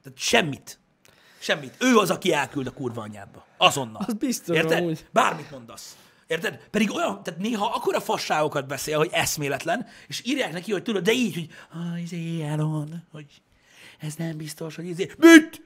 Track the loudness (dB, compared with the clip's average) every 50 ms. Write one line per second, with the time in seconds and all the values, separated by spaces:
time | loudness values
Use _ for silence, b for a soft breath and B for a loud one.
0 | _ -20 -12 -6 0 2 4 4 2 2 -6 -10 _ -20 -20 _ _ _ _ _
1 | _ b b b b b b b -2 -2 -2 -2 -4 -14 -6 0 4 6 6 6
2 | 6 4 0 0 2 2 2 2 0 -2 -4 -6 -6 -6 -6 -6 -6 -6 -6 -6
3 | -12 -12 -14 -16 -18 -18 -20 -20 -20 _ _ _ 4 4 4 2 -6 -6 -8 -8
4 | -6 -6 -4 -2 -2 -4 -4 -4 -4 -2 0 0 2 2 0 0 0 -2 -4 -6
5 | -8 -2 2 2 2 2 0 -2 -10 -14 -16 -18 -16 -18 -18 -18 -18 -18 -20 b
6 | b b b b b b -6 -4 -4 -6 -6 -8 -18 -6 0 0 0 0 0 -2
7 | -2 -2 -4 -6 -8 -12 -8 -4 -4 -4 -2 -2 -2 -2 -2 -2 -2 0 -2 0
8 | 0 -2 -2 -2 0 -2 0 2 0 0 0 -4 -4 -4 -8 -8 -4 -2 0 0
9 | 0 2 2 0 0 0 -2 -2 -2 -4 -4 -4 -2 -2 -2 -4 -4 B B B
10 | B B -12 -8 -4 -4 -2 -2 -2 -4 -6 -8 -4 -4 -4 -2 -2 -2 -2 0
11 | 2 2 2 2 2 0 -2 -4 -8 -8 B B B B -12 -8 -8 -6 -6 -6
12 | -8 -8 -8 -8 -6 -6 -4 -4 -4 -2 -2 0 0 0 -2 -4 -6 -6 -10 -14
13 | -16 _ -18 -18 -18 -18 -20 -20 _ _ B B B B B B B B B B
14 | -10 -10 -8 -6 -6 -6 -6 -8 -10 -12 -10 -10 -12 -12 -10 -10 -8 -8 -4 -4
15 | -6 -6 0 8 10 12 12 12 10 6 -12 -20 -20